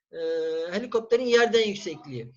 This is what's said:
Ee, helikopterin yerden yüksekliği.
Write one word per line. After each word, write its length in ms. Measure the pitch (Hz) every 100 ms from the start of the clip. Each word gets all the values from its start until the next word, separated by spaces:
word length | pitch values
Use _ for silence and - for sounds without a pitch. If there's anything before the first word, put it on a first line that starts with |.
| _
Ee, 60 | 165 165 165 160 160 170
helikopterin 540 | 190 247 226 226 240 247
yerden 420 | 233 233 226 214
yüksekliği. 640 | 196 170 151 147 123 117